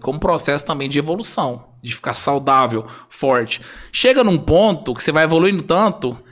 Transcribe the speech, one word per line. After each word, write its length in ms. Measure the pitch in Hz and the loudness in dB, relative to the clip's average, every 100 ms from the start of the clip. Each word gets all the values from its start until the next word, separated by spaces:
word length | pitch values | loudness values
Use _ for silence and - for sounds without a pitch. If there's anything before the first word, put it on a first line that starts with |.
como 140 | - 147 | -8 -4
um 20 | |
processo 460 | 185 160 - 143 - | -2 -2 -2 -4 -4
também 220 | 147 139 | -6 -4
de 120 | 143 | -4
evolução. 680 | 151 185 220 - 143 123 - - | -2 -6 -6 -4 -4 -6 -16 -18
De 120 | 120 | -14
ficar 200 | - - | -10 -6
saudável, 720 | 120 - 143 135 135 123 110 110 - - | -4 -2 0 2 2 2 -2 -8 -18 -18
forte. 500 | - 139 123 113 - - - - | -4 0 0 0 -8 -12 -20 -10
Chega 320 | - 247 262 | 0 2 4
num 140 | 226 165 | 4 2
ponto 560 | - 160 220 160 - | 4 4 4 2 -4
que 100 | 120 | -4
você 80 | - | 0
vai 120 | 156 160 | 2 4
evoluindo 380 | 165 185 190 | 4 2 0
tanto 540 | - 170 214 208 127 120 - | 0 2 2 0 -8 -8 -18